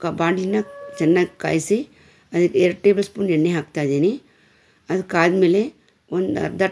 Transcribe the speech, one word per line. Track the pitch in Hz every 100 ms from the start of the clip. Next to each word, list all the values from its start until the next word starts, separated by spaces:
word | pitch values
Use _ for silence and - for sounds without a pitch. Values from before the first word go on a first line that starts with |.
ಕ-, | 170 165
ಬಾಣಲಿನ | 165 185 185 214 208 - - -
ಚೆನ್ನಾಗಿ | 160 180 175 - 156
ಕಾಯಿಸಿ | 160 156 214 - _ _ _ _
ಅದಕ್ಕೆ | 175 175 196
ಎರಡು | 180 -
ಟೇಬಲ್ | 202 196 196
ಸ್ಪೂನ್ | - 196
ಎಣ್ಣೆ | 156 165 165
ಹಾಕ್ತಾಯಿದ್ದೀನಿ. | 147 156 143 139 175 269 _ _ _ _ _ _ -
ಅದಕ್ಕಾದ್ಮೇಲೆ | 185 190 175 170 190 175 190 262 - _ _ - 180
ಒಂದು | 190 - 156
ಅರ್ಧ | - 185